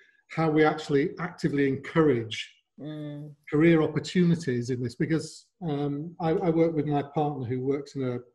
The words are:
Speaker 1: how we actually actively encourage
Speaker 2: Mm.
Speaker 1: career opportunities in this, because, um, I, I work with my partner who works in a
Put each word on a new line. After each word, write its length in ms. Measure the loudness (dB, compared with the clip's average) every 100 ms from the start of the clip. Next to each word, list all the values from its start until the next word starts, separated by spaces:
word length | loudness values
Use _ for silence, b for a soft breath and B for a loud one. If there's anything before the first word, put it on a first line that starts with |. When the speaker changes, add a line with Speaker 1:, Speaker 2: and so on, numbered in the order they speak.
| B B B
Speaker 1:
how 200 | -2 2
we 140 | 4
actually 500 | 4 2 0 0 0 -4
actively 480 | -10 -4 -2 2 0
encourage 880 | 0 -2 2 4 4 -2 -10 -14 _ _ -16
Speaker 2:
Mm. 520 | -14 -12 -12 -12 -16 -18 -2
Speaker 1:
career 320 | 4 6 6
opportunities 880 | 4 -2 -2 2 2 2 0 -2 -2
in 120 | -4
this, 140 | -4 -4
because, 520 | -2 -2 -4 -14 _ -10
um, 540 | -6 -2 -2 -4 -8 -6
I, 80 | -2
I 200 | 0 2
work 240 | 2 2
with 120 | 2 0
my 160 | -2
partner 420 | -2 -2 -2 -2 -4
who 140 | -4
works 360 | -2 -2 -4 -6
in 80 |
a 160 | -4 -4 -10